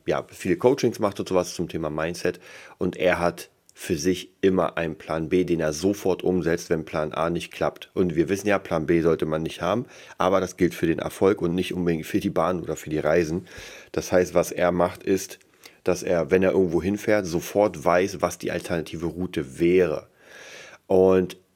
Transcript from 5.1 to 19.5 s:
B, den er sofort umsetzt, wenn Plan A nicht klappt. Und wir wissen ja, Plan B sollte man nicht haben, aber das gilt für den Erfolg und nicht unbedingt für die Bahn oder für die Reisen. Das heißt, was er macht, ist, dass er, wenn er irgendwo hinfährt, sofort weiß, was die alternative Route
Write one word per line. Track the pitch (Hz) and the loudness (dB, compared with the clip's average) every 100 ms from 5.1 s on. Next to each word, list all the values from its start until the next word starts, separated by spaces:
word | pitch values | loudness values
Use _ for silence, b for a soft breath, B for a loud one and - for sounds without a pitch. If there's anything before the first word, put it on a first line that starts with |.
| 80 76 | -4 0
B, | 90 | 0
den | 87 82 | 2 0
er | 78 | 0
sofort | 76 95 101 95 87 | 0 -2 0 -2 0
umsetzt, | 90 92 82 85 - | 0 0 0 -2 0
wenn | 80 78 | -2 -2
Plan | 80 78 | -4 -4
A | 73 82 | -2 0
nicht | 85 - | -2 -6
klappt. | - 78 - - | -2 -2 -2 -8
Und | - 90 80 | 0 0 2
wir | 78 | 0
wissen | 98 104 | 0 0
ja, | 98 | 0
Plan | - 85 76 | 0 -2 2
B | 85 | 2
sollte | 82 80 78 | 4 2 0
man | 80 | -2
nicht | 80 - | -4 -4
haben, | 87 110 - B B B | -2 -2 -4 B B B
aber | 90 95 | 2 2
das | 90 - | 0 0
gilt | 85 | 0
für | - 82 | 2 -2
den | 78 | 0
Erfolg | - - 98 104 | -4 2 2 2
und | 87 | 0
nicht | 90 90 | -2 -4
unbedingt | 90 87 80 - | -2 0 -2 -2
für | 101 | -2
die | 98 | 0
Bahn | 85 82 90 | 0 0 -2
oder | 80 78 | -4 -8
für | 76 | -4
die | 76 | -2
Reisen. | 76 85 78 85 B B B B B | 2 2 2 -4 B B B B B
Das | 92 - | -8 0
heißt, | 92 85 | 2 2
was | 87 82 | 0 0
er | - 87 | 0 0
macht, | 87 87 - | 2 0 -2
ist, | - 95 - - _ B B B | -2 -2 -2 -16 _ B B B
dass | - 85 | -2 -2
er, | 87 87 76 | 0 0 2
wenn | 92 | 4
er | 95 | 4
irgendwo | 92 90 82 | 2 2 0
hinfährt, | 90 104 - 107 90 | 0 -2 0 0 0
sofort | 85 - 101 104 82 | -4 -2 0 0 0
weiß, | 85 90 95 87 | 2 2 2 -2
was | 87 - | -4 -4
die | - | -6
alternative | 85 - 85 76 82 82 | -6 -4 -6 -6 -6 -6
Route | 80 92 82 67 | -4 -6 -6 -8